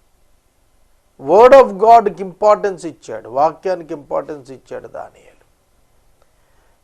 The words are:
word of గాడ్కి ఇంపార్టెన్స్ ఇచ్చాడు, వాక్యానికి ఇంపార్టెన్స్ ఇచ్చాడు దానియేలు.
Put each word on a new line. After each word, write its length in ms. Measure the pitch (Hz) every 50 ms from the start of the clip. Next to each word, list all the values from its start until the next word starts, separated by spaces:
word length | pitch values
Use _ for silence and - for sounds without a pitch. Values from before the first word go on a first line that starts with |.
| _ _ _ _ _ _ _ _ _ _ _ _ _ _ _ _ _ _ _ _ _ _ _ -
word 320 | 135 139 170 214 240 247 277 269
of 100 | 240 208 202 180
గాడ్కి 380 | 214 226 233 233 208 202 175 160 196
ఇంపార్టెన్స్ 580 | 185 165 _ 208 208 208 190 185 202 185 156 170 160
ఇచ్చాడు, 380 | 135 _ _ - 113 107 104 110 120
వాక్యానికి 560 | 135 151 160 151 147 - 190 185 175 165 151 165 147
ఇంపార్టెన్స్ 500 | 139 _ 156 156 147 147 156 143 123 131 135
ఇచ్చాడు 320 | 120 _ _ 127 117 - 113 -
దానియేలు. 480 | - - 104 _ _ _ _ _ _ _ _ _ _ _ _ _ _ _ _ _ _ _ _ _ _ _ _ _ _ _ _ _ _ _ _ _ _